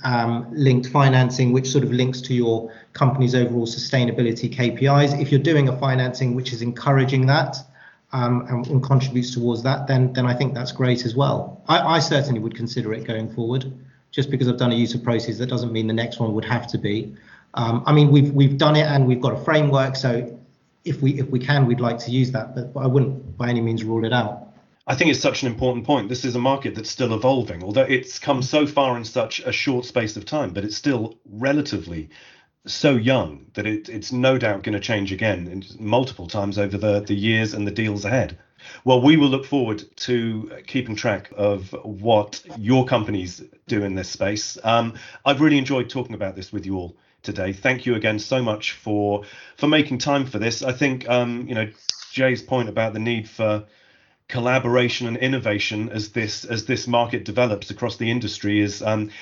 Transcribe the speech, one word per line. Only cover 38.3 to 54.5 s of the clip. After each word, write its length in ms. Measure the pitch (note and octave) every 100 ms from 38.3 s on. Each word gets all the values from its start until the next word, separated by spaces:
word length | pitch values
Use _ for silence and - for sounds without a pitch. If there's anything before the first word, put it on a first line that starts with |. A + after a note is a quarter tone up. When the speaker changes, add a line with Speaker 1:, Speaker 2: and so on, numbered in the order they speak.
| D#2+ _ _ - -
Speaker 2:
Well, 180 | B2+ B2+
we 160 | C3+ D#3+
will 120 | C#3+
look 160 | C3+ C3+
forward 380 | C#3 A2+ G#2+ - -
to 540 | - A#2+ A#2 A2 G#2+ - -
keeping 280 | C3 B2 G2+
track 360 | A#2+ G2 - -
of 400 | G#2 G2+ F#2+ -
what 580 | G#2+ G2 A2 G#2+ G#2 - - A#2
your 280 | G#2 C3 B2+
companies 580 | A#2+ G#2 G2 F2+ - - _ -
do 160 | A2+
in 120 | G2+ F#2
this 140 | F2+
space. 480 | - G2 G#2+ - -
Um, 320 | A2+ A#2 A#2 A2 - - C#3
I've 160 | C#3
really 160 | D#3 C#3+
enjoyed 320 | C3 C3 A#2+
talking 260 | C3+ B2 G#2+
about 200 | G2 F2+
this 160 | F2+
with 140 | G#2 F#2
you 100 | F#2+
all 220 | F2 - _ _
today. 300 | - G2 F#2+
Thank 320 | G2 C3 B2+ B2+
you 100 | A2+
again 240 | A2 G#2+
so 220 | - B2+
much 320 | A#2 G#2 -
for, 500 | - A2+ G#2 G#2 G2+ G#2 - - -
for 100 | D3+
making 320 | D3+ C#3+ B2+
time 260 | D3 C#3+ C3
for 120 | G#2
this. 240 | A2+ A2+
I 80 | C3
think, 360 | B2+ C#3+ B2+ B2
um, 400 | B2 A#2+ A#2+ B2
you 80 | A2+
know, 120 | A2 - - - -
Jay's 300 | C3 C3 A#2
point 260 | - B2+ A2
about 260 | G2+ A2
the 60 | A2
need 300 | A2+ A#2 G#2+
for 360 | - A2 G#2+ G#2+ _ _ _ _ _ -
collaboration 800 | B2 B2